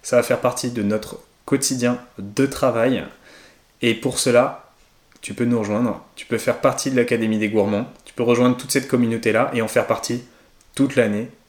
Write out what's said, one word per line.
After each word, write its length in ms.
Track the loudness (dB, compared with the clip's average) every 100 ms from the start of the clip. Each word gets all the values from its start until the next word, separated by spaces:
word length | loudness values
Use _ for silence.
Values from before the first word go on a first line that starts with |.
Ça 140 | 2 2
va 60 |
faire 180 | 2 0
partie 300 | 0 -2 -4
de 120 | -2
notre 380 | -2 -2 -4 -16 _ _
quotidien 540 | -2 0 0 0 0 -2 -8 -16
de 280 | -8 0 0
travail. 580 | 2 0 2 2 0 -4 -16 -20 -20 -20 _ _ _
Et 100 | 0
pour 260 | 0 -2 -2
cela, 540 | 2 4 2 -2 -20 _ _ _ _ _
tu 140 | -14
peux 100 | -4
nous 140 | 0 0
rejoindre. 440 | 0 0 0 -4 -12
Tu 100 | -20
peux 140 | -6 -4
faire 200 | -2 0
partie 300 | 0 0 -2
de 60 | 0
l'Académie 420 | 2 0 0 0
des 120 | 0
Gourmands. 360 | 2 0 0 -4 -14
Tu 100 | -20
peux 80 | -4
rejoindre 340 | 0 4 4 2
toute 140 | -2
cette 180 | -4 0
communauté-là 640 | 0 2 0 0 2 0
et 80 | 0
en 80 | 0
faire 180 | 0 0
partie 360 | -2 -2 -6 -8 _ _ _ _
toute 220 | -2 0 2
l'année 320 | 2 0 -6 -12